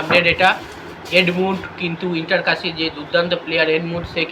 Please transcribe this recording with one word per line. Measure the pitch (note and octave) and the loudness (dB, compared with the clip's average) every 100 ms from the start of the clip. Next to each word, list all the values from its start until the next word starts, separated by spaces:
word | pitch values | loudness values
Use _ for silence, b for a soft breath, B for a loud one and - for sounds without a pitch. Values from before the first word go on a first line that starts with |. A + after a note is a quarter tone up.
আপডেট | D#3 F3 E3+ | 4 4 4
এটা। | E3 F#3 G#3+ - - - - - F3+ | 4 4 2 -4 -14 -16 -14 0 2
এডমুড | F3+ F3 F#3+ F#3+ - - | 4 2 0 -2 -6 -6
কিন্তু | F3+ E3 F#3 E3 | -6 -4 -2 -2
ইন্টারকাশির | D#3+ F#3 E3+ E3 F3 D#3+ | 0 0 2 0 -2 -2
যে | D#3+ D3+ | -4 -4
দুর্দান্ত | D3 E3+ F3 F3 | -2 0 0 -2
প্লেয়ার | D#3+ E3 D#3 D#3+ | -2 0 2 2
এডমুড, | E3 E3+ E3+ | 0 -6 -6
সে | F3 D#3+ | -4 -4